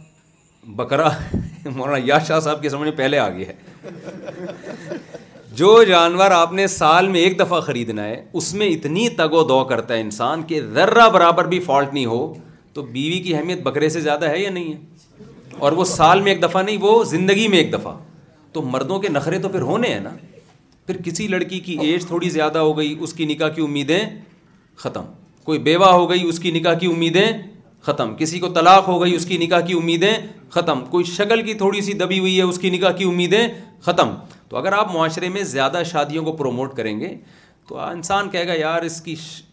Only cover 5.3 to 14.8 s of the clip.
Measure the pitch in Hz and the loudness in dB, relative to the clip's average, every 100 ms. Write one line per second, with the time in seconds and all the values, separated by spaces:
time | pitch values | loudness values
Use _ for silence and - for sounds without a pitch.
5.3 | - - 113 180 226 214 175 170 180 196 | -20 -12 2 6 8 8 6 4 4 4
6.3 | 180 170 185 190 190 156 165 190 180 180 | 4 4 2 0 2 4 4 4 4 2
7.3 | 180 170 175 165 123 113 107 104 117 - | 2 0 0 -2 -4 -4 -6 -6 -8 -8
8.3 | 170 - 190 208 160 147 165 233 233 160 | -6 -4 -2 -2 -2 -2 -2 -2 0 2
9.3 | 160 156 131 131 117 110 117 110 104 120 | 2 4 2 2 -2 -2 -4 -4 -4 -4
10.3 | 165 151 156 117 113 190 233 226 185 170 | -4 -4 -6 -2 2 4 6 6 8 6
11.3 | 170 165 180 175 139 139 139 120 117 156 | 4 2 -2 0 2 2 -2 -2 -2 -4
12.3 | 160 - - _ - 127 120 151 180 180 | -10 -20 -20 _ -14 -10 -6 -4 -4 -2
13.3 | 156 165 175 131 131 156 165 151 147 160 | -4 -4 -4 -4 0 0 0 -2 0 0
14.3 | 151 196 185 165 151 | -2 -4 -6 -8 -10